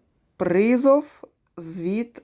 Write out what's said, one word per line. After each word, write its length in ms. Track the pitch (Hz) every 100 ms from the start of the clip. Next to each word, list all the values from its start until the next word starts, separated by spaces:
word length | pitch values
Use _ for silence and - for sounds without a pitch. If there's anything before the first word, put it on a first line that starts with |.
| _ _ _ -
призов, 880 | 175 180 220 247 269 285 285 - - _ _ -
звіт 640 | 165 180 175 214 233 -